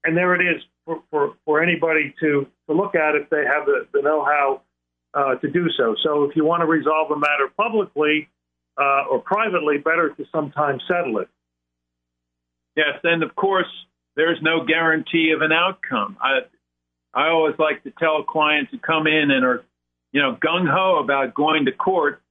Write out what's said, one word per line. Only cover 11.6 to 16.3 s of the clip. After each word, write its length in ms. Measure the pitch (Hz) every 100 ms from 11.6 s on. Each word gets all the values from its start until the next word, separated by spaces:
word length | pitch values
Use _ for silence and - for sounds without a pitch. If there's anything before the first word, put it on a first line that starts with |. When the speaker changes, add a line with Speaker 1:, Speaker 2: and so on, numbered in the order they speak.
| _ _ _ _ _ _ _ _ _ _ _
Speaker 2:
Yes, 240 | - 151 139
and 180 | 170 170
of 140 | 156 -
course, 320 | 196 190 170 - - _ _ -
there's 220 | 160 165
no 220 | 151 165
guarantee 680 | - 160 165 160 - 170 160 156
of 60 |
an 100 | 156
outcome. 640 | 160 180 185 - 123 101 95
I, 200 | 131